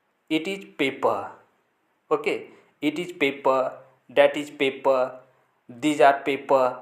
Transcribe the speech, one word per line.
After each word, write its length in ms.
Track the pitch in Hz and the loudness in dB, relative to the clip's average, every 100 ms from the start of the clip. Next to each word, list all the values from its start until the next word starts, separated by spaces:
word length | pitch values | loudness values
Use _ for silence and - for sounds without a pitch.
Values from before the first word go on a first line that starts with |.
| _ _ - | _ _ -4
it 180 | 156 160 | -2 -2
is 160 | 196 - - | -8 -10 -4
paper, 400 | 139 131 117 107 98 - _ _ _ _ _ _ - | -2 0 -2 -2 -6 -14 _ _ _ _ _ _ -4
ओके, 240 | 151 151 123 - - _ _ | -4 -2 -6 -8 -20 _ _
it 160 | 147 151 | -4 -4
is 140 | 175 | -6
paper, 580 | - 139 135 - 131 131 - - _ - | -2 -2 0 0 2 0 -6 -18 _ -4
that 260 | 127 143 147 | 2 2 2
is 140 | 147 | -8
paper, 600 | - 139 135 135 131 127 - - _ _ _ - | -2 -2 0 0 2 0 -6 -20 _ _ _ -20
these 300 | 123 147 147 | -6 -2 4
are 220 | 147 139 | 6 4
paper, 540 | - 135 - 139 127 127 | 0 -4 2 2 2 -2